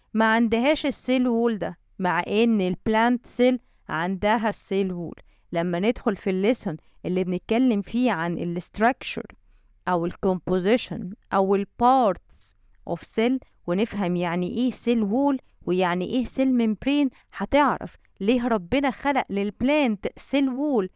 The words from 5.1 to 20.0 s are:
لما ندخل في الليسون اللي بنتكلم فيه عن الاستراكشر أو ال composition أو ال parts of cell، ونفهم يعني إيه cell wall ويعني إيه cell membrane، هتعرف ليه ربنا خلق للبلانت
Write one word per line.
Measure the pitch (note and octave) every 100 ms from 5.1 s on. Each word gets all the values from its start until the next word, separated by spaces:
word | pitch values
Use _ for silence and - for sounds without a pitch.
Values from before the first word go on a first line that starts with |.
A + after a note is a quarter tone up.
| - - _ -
لما | E3+ F3 F3
ندخل | G#3 B3 - G3
في | G3+
الليسون | F#3 G3+ B3+ F#3 D#3+ _ - E3+
اللي | F3+
بنتكلم | F3+ F3+ - A3+ C4 G3+
فيه | G3 A#3 B3
عن | F3 E3+
الاستراكشر | E3+ F3 F3 - - A3+ B3+ - - - - _ _ _ _ -
أو | F3+ E3+
ال |
composition | - G3 F#3 - F#3 F3+ A#3+ - - F3+ G3 -
أو | G3 F#3+ G3
ال | G3 -
parts | A#3+ C4+ A3+ F3 _ - - - _ - -
of | E3
cell، | - - A#3 C4 - _ -
ونفهم | F3+ A3+ G3+ F#3 F3
يعني | F3 F3 F3+ -
إيه | B3+
cell | - - A#3+
wall | G3+ A#3 C#4+ C4+ _ _ -
ويعني | F3+ F3+ F3+ F3+
إيه | B3+ A#3
cell | - C4 B3
membrane، | A3+ G#3+ C4 C#4+ C#4 - _
هتعرف | - G3 C#4 C#4 F3+ - - _ -
ليه | G3 B3 B3
ربنا | A3 F3 C4+ C#4
خلق | - C#4 C#4 -
للبلانت | G3 G3+ - B3+ D4+ C4+ G#3